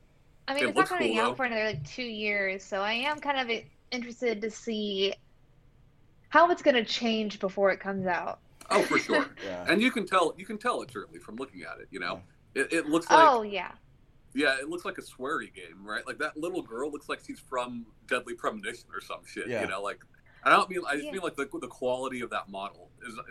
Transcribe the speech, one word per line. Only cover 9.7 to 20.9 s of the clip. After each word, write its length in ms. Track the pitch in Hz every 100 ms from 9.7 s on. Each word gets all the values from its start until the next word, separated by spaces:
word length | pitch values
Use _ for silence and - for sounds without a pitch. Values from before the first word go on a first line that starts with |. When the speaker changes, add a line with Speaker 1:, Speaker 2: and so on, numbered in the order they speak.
| 175
Speaker 2:
you 80 | 247
can 160 | 240 185
tell, 280 | 190 170 -
you 80 |
can 140 | 190 214
tell 240 | 247 135
it's 120 | 107
early 240 | 104 90 85
from 180 | - 107
looking 260 | 135 92
at 180 | 78 60
it, 80 | -
you 100 | -
know? 200 | 87 92 - - _
Speaker 3:
Yeah. 80 | -
Speaker 2:
It, 100 | 139
it 140 | 165 151
looks 220 | 165 -
like 80 | 302
Speaker 1:
Oh, 220 | 320 240
yeah. 300 | 214 190 - - - - - - -
Speaker 2:
Yeah, 220 | 135 147 135
it 80 | 147
looks 160 | 175
like 140 | 190 131
a 40 |
sweary 500 | - - 131 151 101
game, 320 | 95 87 87
right? 220 | 101 110 127
Like, 120 | 117
that 180 | 151 151
little 260 | 170 185
girl 280 | 120 113 147
looks 160 | 147 -
like 120 | 143 -
she's 140 | 135
from 460 | - 127 123 120 117 - -
Deadly 260 | 127 117
Premonition 500 | 117 139 107 104 120 -
or 80 | 98
some 240 | - - -
shit, 220 | 104 107
Speaker 3:
Yeah. 140 | 117
Speaker 2:
you 60 | 101
know? 140 | 95
Like, 220 | 101 95 - _ - -
I 60 | 135
don't 180 | 175 190
mean, 100 | 180
I 60 | 160